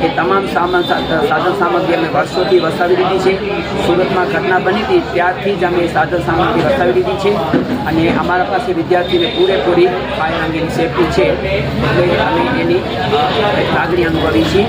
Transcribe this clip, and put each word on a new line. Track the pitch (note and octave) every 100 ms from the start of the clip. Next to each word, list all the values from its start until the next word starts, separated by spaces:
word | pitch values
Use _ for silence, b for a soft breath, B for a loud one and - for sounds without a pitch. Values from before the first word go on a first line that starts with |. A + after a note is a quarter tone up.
એ | E3
તમામ | - E3+ G3 G3
સામાન, | - F3+ F3+
સા-, | E3+ - - E3 D3
સાધન | D#3 F3 E3+
સામગ્રી | F3 F3 E3+
અમે | E3+ D#3+
વર્ષોથી | C#3+ D#3 F#3 F#3 F3+
વસાવી | D#3+ F#3 F3 F3+
દીધી | F3+ F#3+
છે. | F#3+ F#3+ G3+ F3+ E3+ - -
સુરતમાં | F3 F#3 F#3
ઘટના | F3+ E3 F#3 F#3
બની | E3+ G#3
હતી | G#3+ F#3+ -
ત્યારથી | F3 F3 F3 G3 G3
જ |
અમે | F3 E3+ E3+
સાધન | D#3+ D#3 F3
સામગ્રી | D#3+ E3 E3 E3
વસાવી | D3+ - F3+
દીધી | F3+ F3+
છે | F#3+ G3+ F#3+ - - - - -
અને | D#3+ E3
અમારા | - E3+ F3+
પાસે | F3+ F#3+ G3+
વિદ્યાર્થીને | E3 E3 F3+ F3 F3 E3
પૂરેપૂરી | - F#3+ F#3+ F3 E3+ F3+
ફાયર | F#3 - - D#3+ E3
અંગેની | D#3+ D#3+ D#3+
સેફટી | - E3 F3
છે | E3+ - - - F#3+
એટલે | G3 - G#3+ - E3+ F3+ F3
અમે | - - - -
એની, | E4+
અ, | F4 - - - - - - G#4 F#3+ -
લાગણી | - E3 F3
અનુભવી | E3 D#3+ D#3+ D#3+
છીએ. | E3 F#3